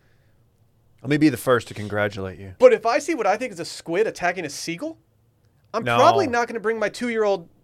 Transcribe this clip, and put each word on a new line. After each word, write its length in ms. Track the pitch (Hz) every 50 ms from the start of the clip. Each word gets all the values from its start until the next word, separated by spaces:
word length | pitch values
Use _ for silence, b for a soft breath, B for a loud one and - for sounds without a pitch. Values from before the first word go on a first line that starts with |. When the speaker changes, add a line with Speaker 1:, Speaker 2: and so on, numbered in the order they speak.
| _ _ _ _ _ _ _ _ _ _ _ _ _ _ _ _ _ _ _ _ -
Speaker 1:
Let 80 | 123
me 60 | 143 151
be 100 | 151 156
the 80 | 123
first 320 | 110 - 131 127 117 - -
to 60 | 110
congratulate 640 | - 104 104 98 104 104 104 104 101 95 95 92 78
you. 140 | 98 95 95 -
Speaker 2:
But 140 | 247 254 233
if 120 | 208 147
I 140 | - 240 302
see 160 | 294 - 330
what 120 | 262 214 190
I 80 | 202
think 160 | 208 254 247 196
is 80 | 160
a 40 | 165
squid 440 | - - - - - 165 185 220 196
attacking 360 | - - 180 175 185 185 170
a 60 | 151
seagull, 480 | - - - - 170 170 294 320 320 - _ _ _ _ _ _ _ _ _ _ _ _ _ _ -
I'm 120 | 220 131
Speaker 1:
No. 120 | 120 117
Speaker 2:
probably 300 | - 269 330 - 403 381
not 220 | 269 233 240 240 233
gonna 100 | 226 226
bring 200 | 190 220 226 220
my 80 | 214 202
two-year-old 600 | 202 - 240 240 226 220 214 208 196 185 170 - _ _